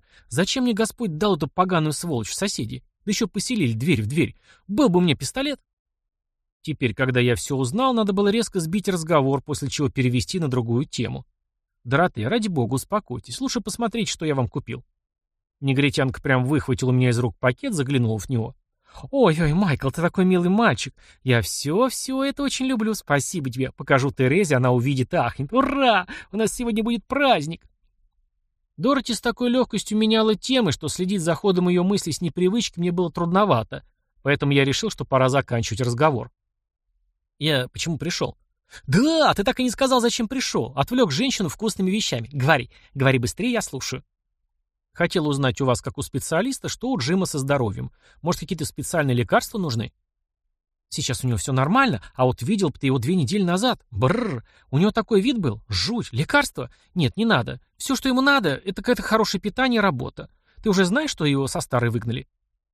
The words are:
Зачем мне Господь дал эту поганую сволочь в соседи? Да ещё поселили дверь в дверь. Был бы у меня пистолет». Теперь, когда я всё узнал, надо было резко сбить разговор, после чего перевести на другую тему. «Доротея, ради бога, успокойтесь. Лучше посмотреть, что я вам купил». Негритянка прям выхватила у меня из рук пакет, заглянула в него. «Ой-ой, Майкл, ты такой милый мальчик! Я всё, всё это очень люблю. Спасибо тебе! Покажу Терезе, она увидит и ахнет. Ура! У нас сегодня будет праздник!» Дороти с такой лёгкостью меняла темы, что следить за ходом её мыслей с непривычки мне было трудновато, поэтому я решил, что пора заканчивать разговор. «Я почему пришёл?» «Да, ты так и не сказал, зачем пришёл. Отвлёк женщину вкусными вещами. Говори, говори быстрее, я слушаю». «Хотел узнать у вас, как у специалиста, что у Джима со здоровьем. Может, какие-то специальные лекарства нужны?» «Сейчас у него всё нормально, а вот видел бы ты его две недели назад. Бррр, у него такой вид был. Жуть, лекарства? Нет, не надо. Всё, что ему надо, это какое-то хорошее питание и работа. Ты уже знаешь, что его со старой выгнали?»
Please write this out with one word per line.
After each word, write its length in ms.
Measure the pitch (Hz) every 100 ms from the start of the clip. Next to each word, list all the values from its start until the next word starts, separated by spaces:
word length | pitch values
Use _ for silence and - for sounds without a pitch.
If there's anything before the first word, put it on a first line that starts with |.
| _ _ -
Зачем 360 | 120 190 269
мне 100 | 247
Господь 440 | 214 220 - 233 151
дал 180 | 208 175
эту 120 | 143
поганую 460 | - 185 180 156
сволочь 360 | 147 175 127 107
в 40 |
соседи? 500 | - 202 - 113 131 - _ -
Да 60 |
ещё 160 | 202 214
поселили 460 | 208 - 240 139
дверь 280 | 110 143 160
в 60 | 104
дверь. 280 | 151 127 - _ _ -
Был 220 | 208 269
бы 80 | 175
у 40 |
меня 140 | 175 139
пистолет». 440 | 131 - 285 269 _ _ _ _ _ _ _ _ _ _
Теперь, 340 | - 147 123 104
когда 240 | 131 123
я 160 | 123 117
всё 200 | - 135
узнал, 380 | 127 185 262
надо 180 | 233 208
было 180 | 196 202
резко 300 | 220 220 190
сбить 280 | 160 202 190
разговор, 560 | 180 156 160 135 135
после 260 | - 143 135
чего 200 | - 143
перевести 500 | - 127 123 - 190
на 80 | 160
другую 380 | 127 117 117 151
тему. 400 | - 107 - - _ _ _ _ _
«Доротея, 440 | 120 139 180 - 107
ради 200 | 233 214
бога, 260 | 160 110
успокойтесь. 640 | 131 - 214 - 120 - 120
Лучше 220 | 262 240
посмотреть, 480 | 202 - 233 233 208
что 160 | - 156
я 80 |
вам 140 | 139 120
купил». 360 | 147 - 123 - _ _ _ _ _ _ -
Негритянка 600 | 139 131 143 143 131 -
прям 220 | 143 131
выхватила 460 | 123 147 - 127 127
у 40 |
меня 160 | 127 127
из 100 | 117
рук 160 | 123 -
пакет, 340 | 131 127 277
заглянула 440 | 185 131 139 117 110
в 120 | -
него. 260 | 123 120 - _ _ _ - -
«Ой-ой, 400 | 277 214 156 160
Майкл, 360 | 156 202 139 135
ты 120 | 143
такой 220 | 170 -
милый 260 | 185 180 175
мальчик! 460 | 202 233 123 135 - - _
Я 200 | 131 120
всё, 480 | 107 - 139 175 254
всё 340 | - - 262
это 200 | 269 277
очень 220 | 277 - 262
люблю. 280 | 254 220
Спасибо 560 | 214 - 143 - 180 131
тебе! 240 | 120 127
Покажу 360 | - 135 139 135
Терезе, 460 | - 127 160 180 135
она 160 | 127
увидит 420 | 123 127 135 123
и 40 | 175
ахнет. 340 | 120 - 139
Ура! 560 | 254 277 269 262 202 180 - -
У 60 | 202
нас 160 | 214
сегодня 280 | - 240 220
будет 240 | 220 233 -
праздник!» 600 | 269 277 202 147 170 _ _ _ _ _ _ _ _ _ _ _ -
Дороти 360 | 202 277 -
с 60 | 226
такой 300 | 240 220 247
лёгкостью 480 | 247 240 214 - 214
меняла 380 | 220 220 220 208
темы, 360 | - 262 202
что 160 | - 156
следить 340 | - 185 202
за 140 | 160 160
ходом 320 | 202 180 180
её 160 | 180
мыслей 300 | 180 202 -
с 80 | 143
непривычки 580 | 170 160 180 226 202 -
мне 140 | 175
было 180 | 175 170
трудновато, 720 | - 170 185 208 123 - - - _ _ _
поэтому 320 | 135 143 139
я 100 | 139
решил, 260 | 139 131 214
что 140 | -
пора 240 | 139 135 131
заканчивать 540 | 135 - 117 110 104
разговор. 500 | 123 117 156 127 117 _ _ _ _ _ _ _ _ _ _ -
«Я 300 | 147 139 127
почему 300 | - - 156
пришёл?» 400 | 160 - - - _ _ _ - -
«Да, 460 | 156 294 320 262
ты 100 | 170
так 160 | 196 254
и 40 |
не 80 | 254
сказал, 280 | 196 269 254
зачем 300 | 233 - 220
пришёл. 420 | 262 - 190 117 127
Отвлёк 340 | 135 247 220
женщину 380 | 135 262 - 180
вкусными 420 | - 220 - 185
вещами. 380 | 208 - 123 113
Говори, 380 | 143 131 147 117 _ _
говори 260 | 131 135 131
быстрее, 320 | 117 - 226
я 100 | 233
слушаю». 420 | - 135 - 131 - _ _ _ _ _ _ _ _
«Хотел 340 | - 175 185 151
узнать 320 | 139 135 -
у 60 | 131
вас, 160 | 120
как 160 | - -
у 40 |
специалиста, 680 | 139 135 - 160 240 262 156
что 200 | - 247
у 80 | 247
Джима 280 | 123 185 180
со 120 | 151
здоровьем. 540 | 135 143 113 98 131 - _ _
Может, 180 | 160 -
какие-то 240 | 147 175
специальные 500 | 147 - 139 170 143
лекарства 440 | 120 117 214 - 220
нужны?» 340 | 170 113 113 _ _ _ _ _ _ _ _ _ _
«Сейчас 340 | - 135 127
у 60 | 127
него 100 | 110
всё 140 | -
нормально, 500 | 131 139 240 269 127 -
а 100 | -
вот 180 | 127 123
видел 280 | 123 214 180
бы 100 | -
ты 60 | 139
его 120 | 131
две 180 | 117 185
недели 280 | 123 208
назад. 420 | 180 175 247 220 _
Бррр, 540 | 104 131 226 226 127 - _ _
у 60 | 135
него 140 | 202
такой 280 | 226 214 208
вид 180 | 214 240
был. 240 | 156 101 -
Жуть, 460 | 92 107 233 -
лекарства? 580 | 113 165 285 277 - 123 _ _
Нет, 240 | 180 135 -
не 80 | 226
надо. 340 | 165 117 127 _ -
Всё, 220 | - 262
что 100 | 269
ему 140 | 254
надо, 300 | 269 277 180
это 240 | 135 190 196
какое-то 260 | 208 247
хорошее 400 | - 220 208 190
питание 380 | 208 220 262 233
и 20 |
работа. 480 | 202 131 - - 151 _ _ -
Ты 60 | 220
уже 160 | 190 180
знаешь, 260 | 233 302
что 140 | - 151
его 220 | 139 135
со 120 | 175
старой 300 | - 123 117
выгнали?» 360 | 113 117 117 - _ _ _ _